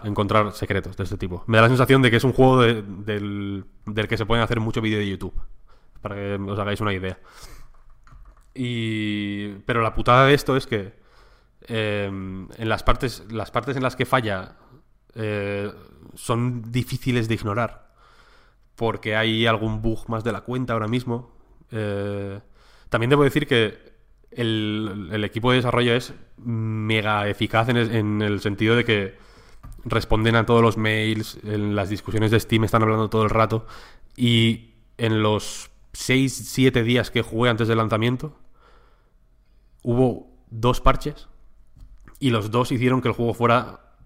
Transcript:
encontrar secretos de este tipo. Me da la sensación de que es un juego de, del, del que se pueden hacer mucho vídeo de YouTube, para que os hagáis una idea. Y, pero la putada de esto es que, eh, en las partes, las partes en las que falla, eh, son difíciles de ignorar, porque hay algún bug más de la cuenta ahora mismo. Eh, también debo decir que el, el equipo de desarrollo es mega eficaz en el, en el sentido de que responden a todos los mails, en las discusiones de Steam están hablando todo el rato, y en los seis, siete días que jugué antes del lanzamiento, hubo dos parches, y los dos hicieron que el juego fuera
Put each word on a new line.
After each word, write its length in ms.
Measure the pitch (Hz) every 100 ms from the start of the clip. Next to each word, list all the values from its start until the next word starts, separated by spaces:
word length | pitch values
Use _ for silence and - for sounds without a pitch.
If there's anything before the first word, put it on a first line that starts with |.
| 107
encontrar 480 | 101 101 107 104
secretos 440 | - - 98 90 98
de 60 |
este 140 | 92 -
tipo. 260 | 95 90 -
Me 120 | 110
da 60 |
la 60 | 117
sensación 320 | 127 127 135
de 80 | 127
que 80 | 113
es 60 |
un 100 | 131
juego 280 | 113 131 131
de, 200 | 117 113
del, 840 | 101 95 101 104 101 101 98 98 - - -
del 220 | 107 107
que 100 | 113
se 80 | 107
pueden 180 | 117
hacer 160 | 110 113
mucho 220 | 110 117
vídeo 160 | 110 107
de 100 | 101
YouTube, 320 | 92 92 - - - - - - -
para 140 | 104 101
que 200 | 101 101
os 240 | 98 101
hagáis 200 | 101 101
una 120 | 107
idea. 260 | 95 92 90 - - - - - - - - - - - - -
Y, 1000 | - 123 120 113 110 107 104 101 101 104 98 -
pero 160 | 117
la 120 | 110
putada 320 | - - 123 135
de 80 |
esto 220 | 143 - 135
es 120 | -
que, 260 | 110 95 - _ - - _ _ _ -
eh, 380 | 113 107 104 98
en 640 | 98 95 95 92 - 113
las 140 | 110
partes, 420 | - 123 131 - 98
las 200 | 110 98
partes 240 | 123 113 135
en 80 |
las 120 | 127 -
que 100 | 127
falla, 500 | - 107 95 - - - 123 _ _ _ 117
eh, 560 | 107 104 101 101 101 - - - - -
son 560 | - 117 123 123 113
difíciles 560 | 123 - 123 131 123 110
de 60 |
ignorar, 580 | 110 110 104 127 - - _ _ _ _ _ _ _ _ -
porque 400 | 113 101 110 107
hay 320 | 113 110 113
algún 340 | 110 110 107
bug 260 | 113 110 -
más 160 | 113
de 80 | 113
la 100 | 101
cuenta 320 | - 127 123
ahora 140 | 113 107
mismo. 480 | 123 120 117 - - _ _ _
Eh, 680 | 110 104 101 101 101 101 98 - - _ - -
también 200 | 117 117
debo 140 | 143
decir 240 | 143 147 -
que 500 | 120 107 - - _ _ _ _
el, 800 | - 113 110 107 107 107 101 85
el 120 | 107
equipo 260 | 104 110 123
de 80 | 127
desarrollo 380 | 120 120 123 120
es 180 | - - - -
mega 920 | 113 113 110 110 107 110 104 107 104
eficaz 420 | 98 107 113 117
en 80 | 120
el, 180 | 113 113
en 260 | 107 104
el 180 | 104 101
sentido 360 | 107 98 107 120
de 100 | 117
que 320 | 104 95 - - - - - - -
responden 520 | 117 113 - 110 110 113
a 100 | 110
todos 160 | 117
los 160 | 113 110
mails, 640 | 110 110 110 107 110 -
en 320 | 104 107 104 104
las 140 | 98
discusiones 400 | 104 - 104 107
de 100 | 110
Steam 260 | - 113 107
están 180 | 113
hablando 260 | 110 110 107
todo 140 | 110
el 80 | 107
rato, 340 | 110 110 113 - - - - - -
y 600 | 120 117 113 113 - _ _ -
en 260 | 117 110
los 480 | 107 104 - - - - -
seis, 420 | - - 131 135 -
siete 480 | 107 - 131 127
días 260 | 113 120 110
que 140 | 120
jugué 260 | 107 113 123
antes 180 | 113 113
del 120 | 113
lanzamiento, 580 | 110 107 117 127 151 - - - _ - _ _ _ _ _ _ _ _ _ _
hubo 480 | 123 120 127 104 - _ _
dos 300 | 113 127 120
parches, 480 | 131 127 147 143 - - - - - - - - - -
y 100 | 139
los 220 | 117 107
dos 200 | 120 123
hicieron 300 | 127 123 127
que 60 | 120
el 80 | 104
juego 180 | 117
fuera 600 | 107 120 120 117 - _ _